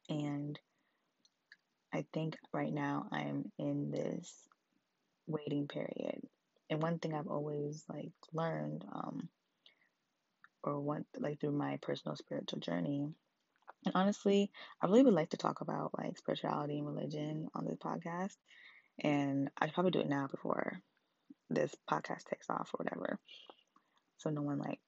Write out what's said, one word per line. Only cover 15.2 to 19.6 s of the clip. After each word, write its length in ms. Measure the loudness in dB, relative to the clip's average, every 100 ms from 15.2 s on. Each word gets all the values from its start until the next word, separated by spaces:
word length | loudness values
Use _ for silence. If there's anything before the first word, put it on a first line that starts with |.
| 6
to 60 | 2
talk 240 | 0 0
about, 360 | -2 -2 -2 -2
like, 180 | -4 -4
spirituality 640 | -2 0 0 0 0 -2
and 80 | -2
religion 640 | -4 -4 -4 -4 -4 -4 -4
on 100 | -4
this 120 | -2
podcast. 600 | -4 -4 -4 -4 -4 -8 _ -20 -20 -20 _ 0
And 500 | 2 4 2 2 0
I 80 | 0